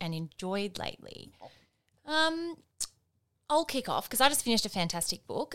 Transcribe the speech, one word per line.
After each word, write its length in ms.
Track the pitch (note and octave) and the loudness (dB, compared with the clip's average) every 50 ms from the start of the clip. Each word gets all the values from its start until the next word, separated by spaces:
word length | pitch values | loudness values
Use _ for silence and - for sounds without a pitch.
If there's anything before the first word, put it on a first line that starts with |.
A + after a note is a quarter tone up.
and 120 | F3+ E3 D#3+ | -6 -4 -4
enjoyed 640 | D#3+ E3 D#3 - - F#3 F3+ F#3+ G3+ G3+ G3+ F3+ - | -4 -6 -8 -8 -8 -6 -4 -2 -2 -2 -4 -4 -6
lately. 520 | - - - - - - - - - - - - - - - - _ _ _ _ _ _ _ _ _ | -6 -6 -8 -10 -14 -18 -16 -16 -18 -20 -20 -20 -20 -20 -20 -20 _ _ _ _ _ _ _ _ _
Um, 520 | - D#4 D#4 D#4+ D#4+ E4 E4 E4+ E4+ D#4+ - - _ _ - - - - _ _ _ _ _ _ _ _ _ _ - | -2 2 2 2 2 2 0 -4 -6 -8 -10 -14 _ _ -8 -8 -8 -8 _ _ _ _ _ _ _ _ _ _ 2
I'll 160 | D4 D#4+ E4 | 4 4 4
kick 240 | - - C4 A3 - | 2 0 -2 0 0
off 200 | C3 - - - | 0 0 0 0
'cause 100 | - A3+ | 4 4
I 80 | C4 C#4+ | 6 6
just 140 | D4 - - | 6 4 2
finished 240 | A#3+ A3+ G#3+ - | 2 2 2 2
a 40 | G#3 | 0
fantastic 540 | - F#3 E3+ E3+ - E3+ E3 - F#3 F3+ - - | 0 0 0 0 0 -2 -2 -2 -4 -4 -6 -6
book, 260 | - - - - - | -4 -4 -4 -4 -8